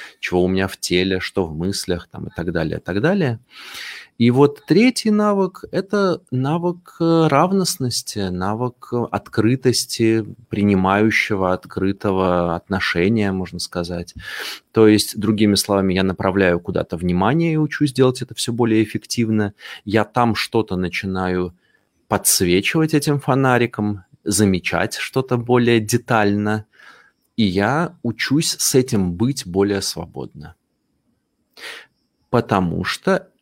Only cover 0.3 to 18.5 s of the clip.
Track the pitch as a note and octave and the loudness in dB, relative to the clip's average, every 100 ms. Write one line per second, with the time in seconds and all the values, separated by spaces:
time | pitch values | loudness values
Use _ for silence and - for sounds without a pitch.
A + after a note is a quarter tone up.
0.3 | F2+ F#2 F#2+ F#2+ - - F2+ F#2+ F#2 - | 0 0 0 -2 -6 -2 0 0 -2 -4
1.3 | - F2 D2+ F2+ F#2+ - F2 - - - | -4 -4 -4 -4 -4 -4 -6 -8 -14 -12
2.3 | - E2+ E2+ D#2+ D#2+ - F#2 C#3+ G3+ D3 | -8 -6 -4 -4 -6 -6 -2 0 0 -2
3.3 | A2+ - - - - - - - - A#2 | -4 -10 -20 -20 -16 -16 -16 -18 0 2
4.3 | B2 C#3+ - - D#3+ B3 A#3+ A3 G#3 G#3 | 6 4 2 0 4 4 2 0 2 2
5.3 | G3+ F#3+ - - E3+ F#3+ G#3 F#3+ E3 - | 0 -2 -4 -8 -6 -4 -2 0 -2 -4
6.3 | B2+ C3+ E3 F3 F3 - - E3 E3 D#3 | -4 -2 -2 -2 -6 -12 -2 2 4 4
7.3 | C#3 F3 G3 F#3 - B2+ - - G#2+ F#2+ | 4 4 2 0 -2 -4 -4 -6 -6 -4
8.3 | F2+ F#2 A2 B2 - - A#2+ A#2 G2+ - | -2 -4 -2 -6 -8 -8 -4 -4 -4 -4
9.3 | - A2 C3 C3 A#2 - - A2+ A2+ G#2 | 0 0 2 0 0 -4 -2 0 0 -2
10.3 | - _ G2+ G2+ F#2+ F#2+ G2 A2 A2 - | -12 _ 0 2 4 4 4 4 2 0
11.3 | G2+ F#2 F2+ - - F#2+ F#2+ G#2+ F#2+ F#2 | -2 0 -2 -4 -4 -2 -2 -2 0 2
12.3 | F2+ F2 E2+ - F#2+ - F2 F#2 A2+ G#2 | 2 0 -4 -4 -4 -2 0 2 2 0
13.3 | F#2+ F2+ F2 - F2+ E2+ F2 F2 - - | -2 -6 -10 -8 -6 -6 -8 -10 -14 -14
14.3 | - - - _ - A2 G#2+ - A2 G#2+ | -12 -12 -14 _ 6 8 8 4 -2 -2
15.3 | G#2+ G#2+ G2 - G2+ F#2+ F2+ F#2+ F#2 G2 | 2 4 2 2 0 2 2 0 0 0
16.3 | F#2+ F#2+ E2+ - E2+ E2 F2 F2+ F2+ G2 | 2 2 2 -2 -4 -4 -4 -2 0 2
17.3 | D3+ E3 D#3 D3+ - D3+ B2+ C3 B2+ - | 2 0 0 -2 -2 -2 2 2 2 -6
18.3 | - - | -8 -6